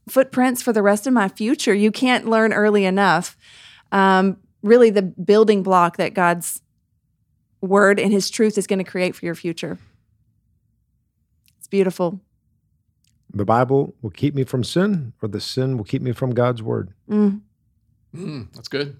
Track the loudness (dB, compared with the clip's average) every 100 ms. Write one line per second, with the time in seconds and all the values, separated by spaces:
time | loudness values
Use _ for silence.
0 | -4 0 0 0 0 0 -2 0 2 2
1 | 0 0 0 -2 -4 -2 0 2 2 0
2 | 0 0 0 0 2 2 2 2 2 2
3 | 2 2 -2 -12 _ -20 -20 -20 _ 2
4 | 4 4 2 -2 _ _ 4 6 6 4
5 | -2 -2 2 4 4 2 2 2 2 0
6 | -4 0 0 0 -6 -12 _ _ _ _
7 | _ _ _ _ _ _ 0 4 4 4
8 | 2 0 -2 0 0 0 -2 -4 -4 -4
9 | -4 -4 -8 -8 -8 -8 -10 -12 -16 _
10 | _ _ _ _ _ _ _ _ _ _
11 | _ _ _ _ _ _ -6 -2 -2 -2
12 | -4 -6 -14 _ _ _ _ _ _ _
13 | _ _ _ -6 0 0 2 0 -2 -8
14 | -14 -6 -4 -4 -4 -4 -4 -2 0 -2
15 | -6 -10 -10 -8 -8 -4 -4 -4 -6 -6
16 | -6 -4 -4 0 -2 -2 -6 -8 -8 -14
17 | -6 0 0 -2 -8 _ _ _ _ _
18 | _ -16 -12 -12 -14 -18 -10 -8 -8 -12